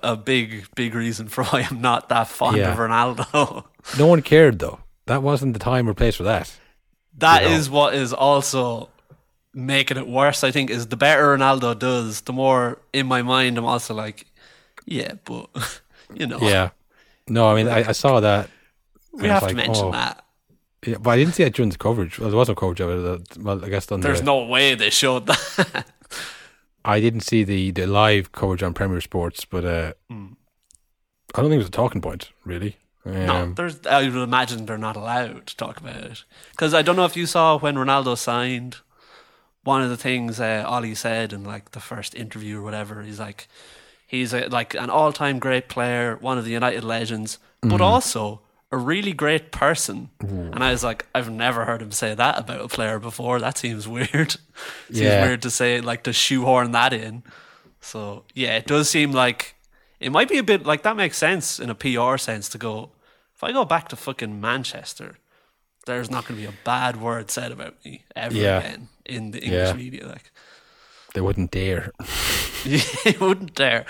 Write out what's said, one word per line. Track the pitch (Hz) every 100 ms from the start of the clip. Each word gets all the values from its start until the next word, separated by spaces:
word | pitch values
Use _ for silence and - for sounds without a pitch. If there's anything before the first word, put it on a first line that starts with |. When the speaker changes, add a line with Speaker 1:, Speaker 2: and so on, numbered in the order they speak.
Speaker 1:
a | 120 110
big, | 107 127 110 107 92 -
big | 117
reason | 117 117 110 110
for | - 107
why | 131 123
I'm | 123
not | 123 123 -
that | 120 113
fond | - 123 107
Speaker 2:
Yeah. | 95
Speaker 1:
of | 98
Ronaldo. | 113 117 123 123 - 151 139 - - _
<laughs> | - 131
Speaker 2:
No | 156
one | 170
cared, | - 151 151 95
though. | - - - _ -
That | 135
wasn't | 135 143 135
the | 107
time | 120 127 117
or |
place | 98 113 -
for |
that. | 92 101 - - _ _ _ _ _ 135
Speaker 1:
That | 160 165
Speaker 2:
You | 160
know? | 160
Speaker 1:
is | 139
what | 143 143 139
is | 123
also | 131 143 143 135 135 123 113 - _ _ - _ _ _
making | 139 131 139 131 131
it | 123
worse, | 127 143 139
I | 131
think, | 143 131
is | 117 113
the | 120
better | 143 147 147 139
Ronaldo | 135 135 120 107
does, | 127 127 113 104
the | -
more | 127 131 127 120 123 -
in | 135 131
my | 127
mind | 123 127 127 117
I'm | 120
also | 120 - 110
like, | 107 - - _ - _ _ - -
"Yeah, | 160 - - -
but," | 120 - -
<laughs> | 113 - _ _ _
you | - 131
know. | 131
Speaker 2:
Yeah. | 107 95 90 _ _ _ _ _ -
No, | 113 110
I | 110
mean, | 113
I, | 117 107
I |
saw | - 139 123
that. | 104 101 - _ _ _ _ _ _
Speaker 1:
We | 285
Speaker 2:
and | 202
Speaker 1:
have | 196
Speaker 2:
it's | 95
Speaker 1:
to | 117
Speaker 2:
like, | 117
Speaker 1:
mention | 110 95
Speaker 2:
"Oh." |
Speaker 1:
that. | 62 62 - _ _ _ _ _ _ -
Speaker 2:
Yeah, | 117
but | 120
I | 120
didn't | 160 170
see | 143
that |
during | 120 110
the | -
coverage. | 107 117 85 -
Well, | 110
there | 107
was | 120
no | 98
coverage | 92 90
of | 87
it. | 90 90 90 90 -
Uh, |
well, | 104 98
I | 98
guess | 98 -
on | 98
Speaker 1:
There's | 90 -
Speaker 2:
the | 147
Speaker 1:
no | 139 117
way | 127 139 120
they | 107
showed | - 135 127 101
that. | - - - 175 - - _ - - - -
<laughs> | - _ _ _ -
Speaker 2:
I | 107
didn't | 113 113
see | - 113 98
the, | 98 95
the | 90 92
live | 101 107 104 92
coverage | - 98 90
on | 92
Premier | 82 98 87
Sports, | - 92 85 - -
but, | 92
uh, | 87 85 82 - -
Speaker 1:
Mm. | 113 98 120 _ _ _ _ _ _ _ _ - -
Speaker 2:
I |
don't | 147
think |
it | 151
was | 92
a |
talking | - 123 -
point, | 82 90 - _
really. | 92 87 101 - _ _ 95
Speaker 1:
No, | 95 92
Speaker 2:
Um, | 87 87 95
Speaker 1:
there's, | 175 147 -
I | 139
would | 135 123
imagine | 120 127 120 117 110
they're | 107
not | 110 107
allowed | 110 123 113 - -
to | -
talk | - -
about | 143 120
it. | 127 113 - - - -
'Cause | 156
I | 160
don't | 151 180
know | 175
if | 170
you | 170
saw | 175 160 151
when | 147 139
Ronaldo | 131 139 127 120
signed | - 120 123 123 123 - _ _ _ - _ _ _ _
one | 135 135
of | 127
the | 120
things, | 131 127 117 110
uh, | 113 110 107
Ollie | 123 113 107
said | 113 113 110
in, | 104
like, | 101 104 -
the | 110
first | - 113 - -
interview | 110 110 107 107
or |
whatever, | 104 107 104 107
he's | 104 104
like, | 104 - - - - - _ _ -
he's | 127 123
a, | 123 -
like, | 120 113
an | - 123
all-time | 147 151 139 143 131
great | 131 127 127
player, | 127 120 120 120 110
one | 120 127
of | 113
the |
United | 117 123 110
legends, | 113 113 113 110 110 - _ -
but | 113
Speaker 2:
Mm-hmm. | 104
Speaker 1:
also | 185 240 - 117 104 - _ _ -
a | 135
really | 123 185 202
great | 147 151 160 160
person. | - 139 160 - 95 92 -
Speaker 2:
Ooh. | 101 95 85
Speaker 1:
And | -
I | 127
was | 123
like, | 120 110 - 127
"I've | 113
never | 110 120 117 113
heard | 113
him | 107
say | 107 110 107
that | 135 -
about | 113 127
a | 117
player | - 110 110
before. | 117 - 120 123
That | 117 -
seems | 120 107 107
weird." | 117 127 143 156
<laughs> | - _ - - - -
Seems | 113
Speaker 2:
Yeah. | 107 101 98
Speaker 1:
weird | 123
to | 123
say, | - 123 123
like, | 117 117
to | 127
shoehorn | 117 - 135 123 127 120
that | 120 127
in. | 117 110 117 - - - _ _ _
So, | - 110 104 101 _
yeah, | 131 120 113
it | 113
does | 147 147
seem | 160 147
like | 131 123 117 - _ _ _ _ -
it | 127
might | 151 262
be | 277
a |
bit, | 214 196 143
like, | 151
that | 214 220
makes | 180 -
sense | 156 185 - -
in | 120
a | 110
P | 135 120
R | 120 131
sense | - 107 98
to | 107
go, | 117 110 110 _ _ _ _ -
"If |
I | -
go | 262
back | 175 165 -
to | -
fucking | - 131 110 104
Manchester, | 110 131 120 - - - - - _ _ _ _ _ _ -
there's | 123 117
not | 123 -
gonna | 110
be | 104
a | 101
bad | 117 123 127 113
word | 117 117 104
said | - 120
about | 113 - _ -
me | - _ -
ever | 117 110
Speaker 2:
Yeah. | 101 92
Speaker 1:
again | - - 123 _ -
in | 123 110
the | 104
English | - 90 92
Speaker 2:
Yeah. | 110
Speaker 1:
media." | 123 127 -
Like, | - _ _ _ - _ _ _ _ _
Speaker 2:
They | 98
wouldn't | 95 95 87
dare. | 92 95 87 101 -
Speaker 1:
<laughs> | - - - - - -
They | 131 143 - - 220 -
wouldn't | 190 190 190 -
dare | 135 113